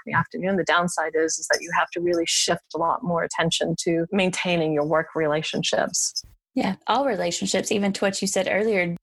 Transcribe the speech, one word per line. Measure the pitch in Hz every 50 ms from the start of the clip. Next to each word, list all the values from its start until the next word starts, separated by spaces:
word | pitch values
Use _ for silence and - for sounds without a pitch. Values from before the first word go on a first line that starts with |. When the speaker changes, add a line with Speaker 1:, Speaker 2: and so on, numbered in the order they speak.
| -
Speaker 1:
in | -
the | 151 156
afternoon. | 170 - - - 170 185 196 190
The | 160
downside | - 156 175 175 180 - - 160 160 156
is, | 156 160 160 - -
is | 156 -
that | 147 147
you | - 165 170 -
have | 170 165
to | - 175
really | 170 175 175 170 170 -
shift | - - - - 175 170 - - -
a | 156
lot | 165 165 147 -
more | - 175 170 165 175
attention | - - - 165 170 - - - 165 165 - -
to | 180 170 165 170 170
maintaining | - 202 185 185 180 - - 185 175 170 160 156 156
your | 147 147
work | 151 165 156 160 - -
relationships. | 156 160 151 147 156 156 - - 156 165 - - - - - - - - - - - - - - _ _ _ -
Speaker 2:
Yeah, | 254 254 196 190 - - -
all | 208 240 285
relationships, | 277 226 175 175 175 175 - - 190 - 190 196 -
even | 214 208 202 202 196
to | - -
what | 196 196 -
you | - 196
said | - 196 185 -
earlier, | - 185 214 226 220 190 180 175 175 170